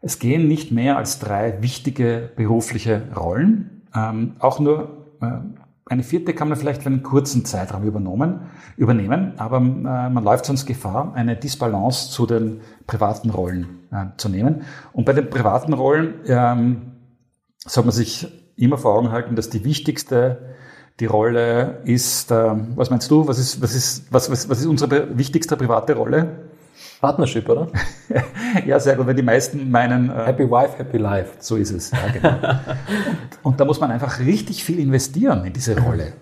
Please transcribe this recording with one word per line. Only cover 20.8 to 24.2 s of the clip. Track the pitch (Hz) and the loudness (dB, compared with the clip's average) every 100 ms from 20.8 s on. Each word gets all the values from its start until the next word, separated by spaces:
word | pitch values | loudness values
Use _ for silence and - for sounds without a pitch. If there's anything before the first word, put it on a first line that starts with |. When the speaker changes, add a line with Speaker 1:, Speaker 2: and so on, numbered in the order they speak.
| - - | -20 -6
Speaker 1:
die | 113 | 0
Rolle | 107 113 117 117 117 127 - | 2 2 2 2 2 0 -4
ist, | - 123 - - - | 0 0 0 -4 0
ähm, | 113 113 110 113 127 | 2 2 0 -4 -2
was | 123 | 0
meinst | 123 - | 0 4
du, | 151 151 | 4 4
was | 123 | 0
ist, | 127 - | -2 -2
was | 120 127 | -2 0
ist, | - - - | -2 -4 0
was, | 127 | 0